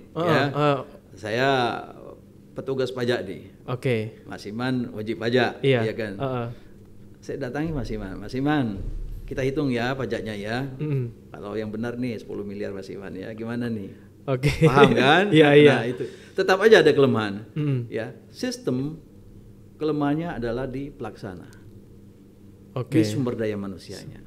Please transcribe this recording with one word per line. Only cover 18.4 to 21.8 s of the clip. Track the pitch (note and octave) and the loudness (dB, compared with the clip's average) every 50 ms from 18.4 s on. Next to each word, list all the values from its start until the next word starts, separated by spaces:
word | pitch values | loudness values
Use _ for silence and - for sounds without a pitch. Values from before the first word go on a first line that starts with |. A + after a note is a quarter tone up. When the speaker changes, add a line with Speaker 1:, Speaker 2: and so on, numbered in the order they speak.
| - B3+ A#3+ - - D3+ B2+ B2+ C3+ D3+ D#3+ - - - - - - - - - - - - - - - - | -6 -6 -6 -4 -4 -2 -2 -2 -2 -4 -8 -10 -16 -20 -20 -20 -20 -20 -20 -20 -20 -20 -20 -20 -20 -20 -10
Speaker 2:
kelemahannya | - D3+ D#3 D3 D3+ D3 C#3+ C#3+ D#3 E3 F3 D#3+ | -4 -2 -2 0 0 0 0 0 0 -2 -4 -6
adalah | A2+ A#2+ A#2 A2+ C3 C3+ | -4 -4 -4 -4 -4 -6
di | C3 B2 C3+ C#3 C#3+ | -6 -6 -8 -10 -10
pelaksana. | C#3+ - B2 G#2+ G2 - - G#2 F2+ F2 - - - - - - - - | -10 -10 -12 -12 -10 -10 -12 -12 -12 -12 -14 -18 -20 -20 -20 -20 -20 -20